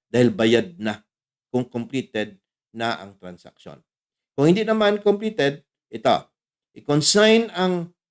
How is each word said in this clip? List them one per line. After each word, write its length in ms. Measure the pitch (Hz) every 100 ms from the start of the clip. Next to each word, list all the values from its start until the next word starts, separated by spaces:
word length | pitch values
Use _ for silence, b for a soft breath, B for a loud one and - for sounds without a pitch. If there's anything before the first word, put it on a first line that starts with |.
| _
dahil 240 | 117 123
bayad 420 | 98 113 117 95 85
na 240 | 107 104 _ _ _ _ _
kung 100 | 123
completed 800 | 123 120 117 131 120 107 107 95 _ _ _
na 240 | 113 117 98
ang 180 | 98 95
transaction. 580 | 90 87 - _ - 71 _ _ _ _ _ -
Kung 160 | 151
hindi 140 | 190 214
naman 320 | 220 208 208
completed, 640 | 208 202 220 214 139 151 _ _ _
ito, 280 | 110 131 98 - _ _ _ _ -
i-consign 720 | - 147 147 208 214 226 220 180
ang 320 | 185 175 170 _ _